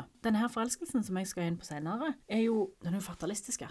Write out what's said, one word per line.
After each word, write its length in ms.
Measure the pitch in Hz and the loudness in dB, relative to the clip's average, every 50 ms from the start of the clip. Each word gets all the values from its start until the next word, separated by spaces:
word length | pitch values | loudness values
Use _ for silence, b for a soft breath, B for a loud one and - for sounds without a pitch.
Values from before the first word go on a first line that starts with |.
med? 40 | - - - _ - | -2 -6 -8 _ 2
Denne 180 | 226 220 208 | 4 4 4
her 80 | 226 240 | 4 2
forelskelsen 560 | - 226 226 247 - - 339 - - 247 214 | 2 0 -2 0 -2 -4 -4 0 0 0 2
som 100 | 202 185 | 2 0
jeg 120 | 180 190 185 | -2 -2 -2
skal 160 | - 180 175 | -2 0 0
inn 120 | 170 170 | 0 0
på 120 | 170 - - | -2 -4 -6
senere, 460 | 151 147 151 165 196 233 302 311 - - - - | -6 -4 -2 -2 -2 0 0 0 -2 -2 -4 -2
er 120 | 202 220 226 | 2 4 4
jo, 300 | 226 226 220 190 190 - - - | 4 4 4 2 0 -2 -4 -4
den 120 | 170 175 | -2 -2
er 40 | 196 | -2
jo 60 | 180 | -2
fatalistiske, 640 | 185 175 - 165 165 214 208 - - - - - - | -4 -6 -6 -4 -4 -4 -4 -4 -4 -6 -6 -6 -8